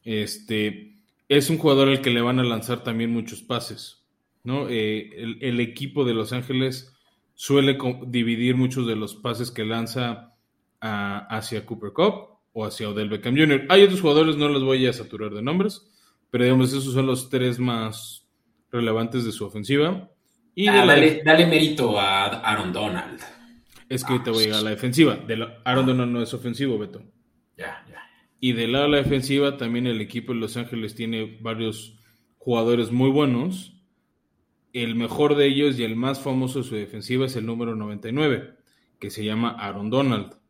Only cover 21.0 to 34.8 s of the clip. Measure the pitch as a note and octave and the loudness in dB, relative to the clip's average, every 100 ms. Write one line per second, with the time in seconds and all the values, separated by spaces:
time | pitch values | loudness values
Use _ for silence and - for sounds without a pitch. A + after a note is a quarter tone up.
21 | D#3 - D3+ D#3+ E3+ D#3 D3+ - A#2+ G#2 | 6 4 4 6 6 4 2 2 0 0
22 | G2 G2 G2+ G2+ G#2+ A2 F#2 F2+ - F2+ | 0 0 0 -2 -2 -2 -2 -4 -4 -6
23 | - - - - - - _ - - B2+ | -8 -14 -18 -20 -20 -20 _ -20 -8 -6
24 | C3 B2+ B2 A2+ A2 G#2+ G#2+ G#2 B2+ C3 | -2 -2 0 0 2 0 -2 -2 -2 4
25 | D3 G2+ A2+ A2 A#2 - B2+ B2+ C3 B2+ | 4 4 -6 -6 -6 -6 0 2 2 2
26 | A#2+ A#2+ A2+ B2 A#2+ A2+ C#3 A2 G2+ - | 0 -2 -4 -6 -8 -4 -2 -2 -6 -12
27 | - _ _ _ _ - - - - - | -20 _ _ _ _ -16 -14 -14 -20 -20
28 | - _ _ _ B2+ A#2 A#2 C3+ D3 C#3+ | -20 _ _ _ -2 0 0 0 2 2
29 | C3 C#3 C3 C#3 C#3 C#3 A#2 A#2+ B2 A2+ | 2 -2 0 0 0 -2 -4 -2 -2 -4
30 | G2+ A#2+ A2 A#2+ G#2+ B2 A#2 A#2 G#2+ A2 | -6 -8 -6 -6 -4 -6 -8 -8 -8 -8
31 | A2+ A2+ A2 - A2+ A2 A2+ G#2+ - _ | -6 -6 -8 -10 -8 -4 -6 -6 -16 _
32 | _ _ _ _ - A#2 A2+ A#2+ A2 A#2+ | _ _ _ _ -2 0 2 2 2 2
33 | C3 C#3 C#3+ A#2+ E3 F#3 - _ _ _ | 4 4 2 2 -2 -6 -14 _ _ _
34 | _ _ _ _ _ _ _ B2 | _ _ _ _ _ _ _ -6